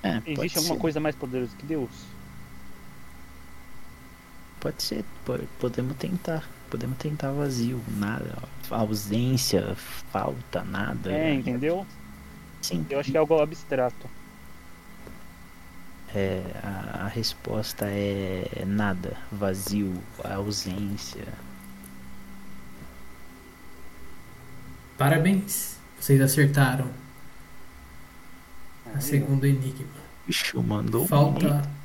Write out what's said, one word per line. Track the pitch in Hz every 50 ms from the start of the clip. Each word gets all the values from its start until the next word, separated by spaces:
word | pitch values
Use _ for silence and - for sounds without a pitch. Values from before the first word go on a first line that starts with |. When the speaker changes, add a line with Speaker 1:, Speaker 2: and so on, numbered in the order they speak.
| -
Speaker 1:
É, | - - 165
pode | - - 151 139
Speaker 2:
Existe | - 175 - 175
alguma | 156 175 160
Speaker 1:
ser. | -
Speaker 2:
coisa | - 165 147 151
mais | 151 156 151
poderosa | - 151 131 123 127 123 117 - -
que | -
Deus? | 143 160 151 131 113 - - - - - - - - - - - - - - - - - - - - - - - - - - - - - - - - - - - - - - - - - - - - - - - - - - - - - -
Speaker 1:
Pode | - - - - -
ser, | - - 226 202 - - - -
po-, | - 127 - - - - -
podemos | - 123 117 - 123 127 147 139
tentar. | - 170 185 180 - - 165 156 151 - - - - -
Podemos | - - 135 123 131 -
tentar | - 156 151 147 - 135
vazio, | 135 143 147 143 131 120 117 120 127 123 113 117 - 101
nada, | 101 101 113 - - - - - - - - - - -
ausência, | - 110 113 107 110 104 101 101 101 113 123 127 131 120 - - - 92 104 104 98 - - - - - - -
falta, | - 98 104 - 139 127 123 - - 180 -
nada. | 98 95 98 104 - - - 101 92
Speaker 2:
É, | 92 151 160 160 147
entendeu? | 135 123 127 123 123 135 151 170 185 196 - - - - - - - - - - - - - - -
Speaker 1:
Sim. | - - - 170 156 156
Speaker 2:
Eu | 143 139
acho | 143 135
que | 135 156
é |
algo | 156 151 165 160
abstrato. | 147 151 165 - - - 147 131 123 123 - - - - - - - - - - - - - - - - - - - - - - - - - - - - - - - - - - - - - - - - - - - - -
Speaker 1:
É, | 104 98 95 95 92 92 - - - -
a, | 98 98 95 - - - - -
a | 101
resposta | - 117 110 - - - - - - 107 104 - - - 104 101
é | 101 101 101 101 101 98 98 92 95 92 - - - - -
nada, | 92 101 104 107 101 98 92 90 - - - - -
vazio, | - 101 101 98 95 95 98 98 101 104 101 95 90 90 - - - - -
ausência. | 98 104 98 101 104 104 101 - 95 92 98 104 98 101 101 - - - - - - - - - - - - - - - - - - - - - - - - - - - - - - - - - - - - - - - - - - - - - - - - - - - - - - - - - - - - - - - - - - - - - - - - - - - - - - - -
Speaker 3:
Parabéns, | 135 139 160 156 151 185 196 190 190 - - - - - - - - - - -
vocês | - - 143 135
acertaram. | 135 131 - 143 143 139 - 143 135 127 127 139 123 - - - - - - - - - - - - - - - - - - - - - - - - - - - - - - - - - - - - - - - -
Speaker 2:
Ah, | - - 143
Speaker 3:
A |
segundo | 143 139 143 139 - 135 139 135 135
enigma. | 139 139 127 127 - - - - - - - - - - - - -
Speaker 1:
Ixi, | - - - - - 127
mandou | 117 113 104 104 113 110 113 117 -
um | -
Speaker 3:
Falta | - 143 147 - - - - -
Speaker 1:
bonito. | 147 - - - - - -